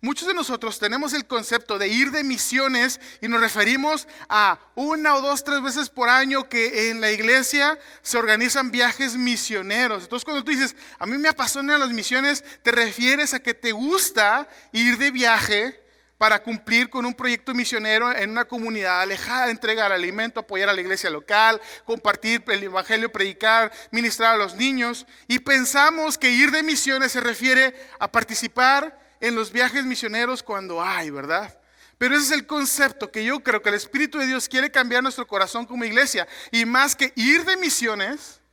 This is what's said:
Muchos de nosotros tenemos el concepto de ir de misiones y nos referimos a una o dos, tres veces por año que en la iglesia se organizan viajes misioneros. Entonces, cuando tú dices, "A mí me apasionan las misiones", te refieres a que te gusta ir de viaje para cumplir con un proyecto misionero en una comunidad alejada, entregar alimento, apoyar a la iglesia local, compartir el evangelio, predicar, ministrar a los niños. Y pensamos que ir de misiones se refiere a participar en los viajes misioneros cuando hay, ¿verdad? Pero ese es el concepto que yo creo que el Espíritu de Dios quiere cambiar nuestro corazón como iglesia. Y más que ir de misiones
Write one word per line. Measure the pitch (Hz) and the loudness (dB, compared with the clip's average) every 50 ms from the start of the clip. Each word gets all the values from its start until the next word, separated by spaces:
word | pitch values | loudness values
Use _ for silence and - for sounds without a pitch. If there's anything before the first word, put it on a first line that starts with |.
| - | -4
Muchos | 233 285 - 330 359 | -6 -6 -6 -4 -4
de | 392 | -2
nosotros | 349 302 240 254 226 - 226 202 - | -2 -2 -4 -6 -6 -6 -8 -6 -4
tenemos | - 208 226 262 294 294 247 | -4 -2 -2 -2 -4 -4 -4
el | 302 247 | -6 -6
concepto | _ 262 233 214 - 233 233 - - 214 196 | _ -6 -6 -4 -2 -4 -4 -2 -2 -4 -2
de | 202 196 | -2 -2
ir | 214 240 269 285 | 2 2 0 0
de | 262 311 294 | 0 -4 -2
misiones | 277 262 233 - - - 262 269 269 262 247 240 262 254 - - - - - - | -2 -4 -4 -4 -2 0 0 0 2 2 2 2 0 0 -4 -12 -20 -18 -10 -6
y | 233 | -2
nos | 233 233 | 0 2
referimos | 226 220 - 214 202 208 247 269 269 302 311 302 - - - - - - | 2 2 2 2 2 2 2 2 2 0 -2 -2 -4 -10 -18 -20 -8 0
a | - 214 208 196 175 - - _ _ | 2 4 4 4 2 0 -4 _ _
una | - 269 294 311 311 302 302 285 | -6 -2 -2 -2 0 2 4 2
o | 277 262 | 4 2
dos, | 277 285 277 277 | 0 -2 -2 -2
tres | 285 285 285 254 | -2 -2 -2 -2
veces | 277 240 285 294 240 | -2 -4 -4 -4 -6
por | _ - 240 233 | _ -2 2 4
año | 247 262 269 269 269 277 262 269 | 4 4 4 2 0 -2 -2 -2
que | - 240 226 233 226 220 220 226 | -2 0 0 0 0 0 0 0
en | 226 226 | -2 0
la | 220 214 | 0 0
iglesia | 214 208 220 226 247 262 262 254 - 294 285 294 311 294 - - - - _ | 0 2 2 4 4 4 4 2 2 2 2 2 2 -2 -6 -20 -20 -18 _
se | - - 240 | -4 -2 0
organizan | 226 214 214 214 233 240 - 277 262 254 | 2 4 2 2 2 0 0 0 -2 -2
viajes | 214 247 240 240 226 - 277 262 226 | 0 2 2 2 2 0 -4 -4 -2
misioneros. | 254 247 247 240 226 - - 226 202 185 196 202 233 254 247 220 196 180 | -2 -2 -2 -2 -2 -4 -4 -6 -6 -4 -2 0 0 0 0 -2 -4 -6
Entonces, | - - 247 - | -8 -8 -8 -6
cuando | - 302 285 247 | -4 -6 -6 -2
tú | - 302 | -2 -2
dices, | 262 269 254 - - - - - - | 0 -2 -2 -4 -10 -20 -20 -12 -10
"A | 233 | -8
mí | 233 240 | -6 -6
me | 277 294 311 | -2 0 0
apasionan | 302 - 262 - - 277 277 277 294 294 | 0 0 -2 -4 -4 -4 0 2 2 2
las | 277 262 | 2 0
misiones", | 240 226 208 - 254 254 269 285 285 277 - - - - _ | -2 -4 -4 -2 0 0 2 2 0 -2 -6 -12 -20 -4 _
te | 233 233 | 2 2
refieres | 233 233 220 202 - 240 254 269 285 302 277 - | 2 2 0 0 0 2 2 2 2 0 -2 -2
a | 254 | -4
que | - 240 226 | -4 -4 -6
te | - - 233 220 | -4 -4 -4 -4
gusta | 214 247 285 349 381 - - - 226 214 202 220 262 294 - - - - _ | -2 -2 -2 0 0 0 0 2 2 4 4 4 2 -2 -6 -16 -20 -20 _
ir | - 220 233 240 247 214 | -2 0 2 2 2 2
de | 269 285 | 0 0
viaje | 262 254 247 233 226 214 - - 214 208 214 254 269 - _ _ _ _ _ _ _ _ | 0 2 2 4 4 2 2 0 0 0 -2 -2 -6 -12 _ _ _ _ _ _ _ _
para | 214 214 220 202 208 | 2 2 2 2 0
cumplir | 233 226 220 - - 226 233 247 247 | -6 -8 -8 -4 0 0 2 0 0
con | - 262 240 | -2 -4 -4
un | 247 240 | -4 -6
proyecto | - 254 247 240 233 _ - 262 | -4 -2 -2 -2 -2 _ -6 -4
misionero | 247 233 - 247 226 214 220 214 220 233 247 247 | -4 -4 -4 -4 -4 -2 0 2 2 2 2 0
en | 233 196 202 | -2 -2 -4
una | 220 233 240 | -2 -4 -4
comunidad | 233 247 240 226 226 220 214 196 185 180 180 185 | -4 -4 -8 -6 -6 -4 -4 -2 0 0 0 0
alejada, | 190 196 190 - - 240 254 254 247 | -2 -4 -6 -6 -4 -2 -2 0 -2
entregar | 226 226 - 220 220 226 220 202 196 | -2 -4 -2 -2 0 0 2 0 0
alimento, | 180 175 175 202 208 226 233 233 226 | 0 -2 -4 -4 -4 -6 -6 -6 -8
apoyar | 214 _ 202 185 196 202 | -10 _ -4 -2 0 0
a | 202 | 0
la | 190 | 0
iglesia | 180 185 190 190 - 185 | -2 -4 -4 -4 -4 -4
local, | 156 151 - - 208 208 220 220 226 220 220 - - - _ | -6 -6 -4 0 4 6 6 6 4 2 -4 -14 -20 -20 _
compartir | - 226 226 - 214 202 - - 220 226 233 - | -8 -8 -2 0 0 0 0 0 -2 -2 -2 -2
el | - 214 196 196 | -2 -4 -2 -2
evangelio, | 196 185 185 180 - 220 220 226 233 - | -4 -4 -4 -2 0 -2 -2 -2 -2 -2
predicar, | 190 196 196 185 - - 220 220 226 226 214 - - - - | -2 -4 -4 -4 -2 2 4 4 4 4 2 -2 -12 -20 -6
ministrar | - 226 233 233 208 - 226 226 226 | -4 -2 -2 -2 -2 2 2 4 4
a | 220 | 4
los | 208 190 175 | 2 -2 -2
niños. | 190 240 269 269 254 240 240 240 247 - _ - - - _ | -2 -2 0 0 0 -2 -2 -4 -8 -12 _ -20 -20 -6 _
Y | 240 254 | -2 -2
pensamos | - - 277 269 254 247 - 277 285 302 320 320 311 311 - | 2 2 2 2 2 2 4 4 4 4 4 2 -2 -4 -4
que | - - 254 | 0 0 2
ir | 247 247 277 302 | 4 4 4 4
de | 294 311 302 | 4 2 0
misiones | 311 311 247 - 269 269 262 269 254 - | 0 -2 -2 0 -2 0 0 0 0 -2
se | 254 | -2
refiere | 240 240 226 - 233 262 262 254 262 262 254 - - - - - | -2 -2 -4 -2 0 2 4 4 4 4 2 -4 -20 -20 -8 -6
a | - 202 | -6 0
participar | - 233 226 - 226 220 - 226 _ 247 254 254 277 277 285 320 302 - _ _ _ _ | 0 0 -2 0 -6 -6 -6 -6 _ 2 4 4 4 4 2 -4 -10 -18 _ _ _ _
en | - 226 240 | -4 -2 -2
los | 226 220 214 - | -2 -4 -4 0
viajes | 247 247 254 240 277 269 | 0 0 0 0 -2 -4
misioneros | 254 254 - - 226 208 226 240 240 254 247 - | -2 -4 -4 -6 -6 -2 -2 -2 -2 -4 -6 -6
cuando | - 220 196 190 185 175 165 170 | -8 -8 -8 -8 -6 -6 -4 -4
hay, | 185 190 170 165 156 | -4 -4 -4 -6 -6
¿verdad? | 143 139 135 143 160 180 208 196 - _ _ _ _ _ - _ _ _ | -8 -8 -4 -2 -2 -2 -2 -6 -16 _ _ _ _ _ -20 _ _ _
Pero | 240 254 269 | 0 2 2
ese | 294 294 | 2 2
es | 262 311 | 2 0
el | 294 - | -2 -2
concepto | - 302 294 277 254 - - 285 269 269 - 220 196 | -4 -4 -2 -2 -2 0 0 0 0 0 -4 -12 -8
que | - 220 220 | -6 -6 -4
yo | 233 269 294 | -2 -4 -4
creo | - - 226 214 208 | -2 -2 -2 0 0
que | 214 | 0
el | 202 | -2
Espíritu | 208 - - - 269 294 302 - 311 | -2 -4 -4 -2 -2 -2 -2 -2 -4
de | 269 | -4
Dios | 262 262 254 240 - | -2 -2 -4 -4 -2
quiere | - 254 262 254 | -2 -2 -2 0
cambiar | - 277 254 240 240 247 254 | 2 0 0 2 0 0 0
nuestro | 269 247 - 247 | 0 -4 -6 -10
corazón | _ - 196 190 185 - 233 240 | _ 0 0 0 0 -2 -6 -8
como | 233 247 240 233 | -6 -8 -6 -6
iglesia. | 226 214 240 277 269 - 214 175 - - - - - | 0 2 2 2 2 0 -4 -4 -6 -8 -20 -16 -4
Y | - 233 233 | -2 0 0
más | 233 240 254 269 285 - | 2 4 4 4 4 2
que | - 277 254 - | 0 -2 -2 0
ir | - 220 254 294 330 339 | 0 2 4 4 4 4
de | 349 381 | 2 -2
misiones | 370 370 320 - - 247 233 214 202 196 202 277 294 - - - _ _ _ | 0 0 -2 -2 0 -2 -2 -2 -2 -4 -6 -6 -10 -12 -18 -20 _ _ _